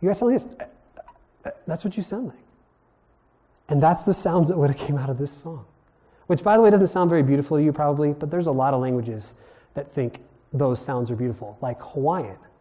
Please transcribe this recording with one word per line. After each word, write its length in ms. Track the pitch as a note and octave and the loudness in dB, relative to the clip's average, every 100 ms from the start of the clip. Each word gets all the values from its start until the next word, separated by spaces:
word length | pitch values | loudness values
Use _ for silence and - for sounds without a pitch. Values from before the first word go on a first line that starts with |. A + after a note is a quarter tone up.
You 80 | F3 | 0
guys 100 | G3 | 0
sound 140 | B3 | 2
like 100 | B3+ | 0
this. 1120 | - - - _ _ - - - _ _ - - - | -2 -16 -18 _ _ -20 -20 -20 _ _ -14 -12 -8
That's 180 | E3 | -6
what 120 | G3+ F#3 | -4 -6
you 60 | |
sound 240 | F3+ G3+ A#3+ | -8 -6 -8
like. 100 | - _ _ _ _ _ _ _ _ _ _ _ _ _ | -10 _ _ _ _ _ _ _ _ _ _ _ _ _
And 140 | D3 | 2
that's 220 | D#3 E3+ | 4 2
the 100 | - | 0
sounds 340 | F#3 - F3 D#3 | 0 0 2 2
that 80 | F3+ | 2
would 140 | C#3+ | 0
have 80 | C#3 | 0
came 200 | - C#3+ | -4 -4
out 120 | C3+ | -4
of 80 | B2+ | -4
this 140 | C#3+ | -6
song. 320 | - E3 D#3+ G#2+ _ _ _ _ _ _ | -10 -16 -16 -18 _ _ _ _ _ _
Which, 160 | E3+ | -2
by 140 | - A3 | 4 6
the 60 | |
way, 80 | A3+ | 8
doesn't 160 | G#3 F#3+ | 6 4
sound 240 | - F3+ | 2 2
very 120 | E3+ | 4
beautiful 340 | C3+ C#3 C#3+ D#3 | 4 2 2 2
to 60 | |
you 100 | D3+ | 2
probably, 400 | C#3+ D3 C#3+ D3+ | 2 0 0 0
but 180 | D3 D3+ | -2 -4
there's 160 | E3+ E3+ | -2 0
a 60 | |
lot 220 | C3+ C3 | 0 2
of 60 | C3+ | 0
languages 540 | B2+ B2+ A2+ A2 G#2 - - - _ | 0 -2 -4 -8 -12 -20 -20 -20 _
that 180 | - C#3 | -12 -10
think 280 | - A#2+ - - _ _ | -6 -6 -6 -20 _ _
those 280 | C#3+ C#3 B2 | -2 0 0
sounds 300 | - B2+ A#2+ | -4 -4 -4
are 60 | A#2 | -4
beautiful, 420 | B2 A#2 G2+ - | -4 -6 -12 -10
like 200 | C3 A#2+ | -10 -8
Hawaiian. 560 | - - C#3 C#3+ A2+ F#2+ - _ | -10 -4 -2 -2 -4 -12 -20 _